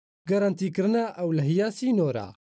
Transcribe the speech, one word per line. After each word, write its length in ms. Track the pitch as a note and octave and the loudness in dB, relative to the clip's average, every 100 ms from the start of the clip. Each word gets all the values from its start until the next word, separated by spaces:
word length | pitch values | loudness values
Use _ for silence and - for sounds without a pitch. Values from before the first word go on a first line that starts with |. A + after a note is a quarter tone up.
| _ _ - | _ _ -2
گەرانتیکردنا 760 | G3+ G3+ F#3 F#3 E3+ G3 A#3 A3+ | 0 2 0 -4 -2 0 0 -2
ئەولەهیە 540 | - F3 D#3+ C#3+ F3+ G#3+ | -4 -2 0 2 2 0
سینۆرە. 580 | - B3+ G#3 D3+ A#2 G2 - | -2 0 2 2 -2 -8 -14